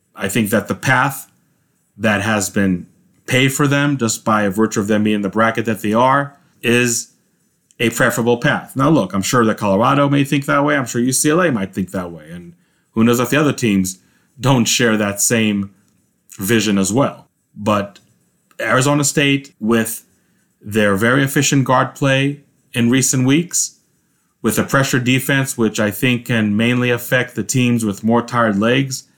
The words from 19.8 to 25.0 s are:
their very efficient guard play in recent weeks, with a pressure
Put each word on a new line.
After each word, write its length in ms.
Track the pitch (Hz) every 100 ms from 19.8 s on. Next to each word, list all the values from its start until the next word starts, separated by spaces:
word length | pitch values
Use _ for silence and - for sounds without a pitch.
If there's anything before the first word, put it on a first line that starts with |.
| 113 - - _ _ _ _ _
their 360 | - 107 104 98
very 260 | 117 135
efficient 420 | 139 147 139 143
guard 300 | 131 127 131
play 480 | - 139 135 139 143 _ _ _
in 160 | 123 117
recent 360 | 131 131 139 127
weeks, 520 | 143 175 - - - _ _ _ _ _ _
with 160 | 113 -
a 60 |
pressure 360 | - 139 135 135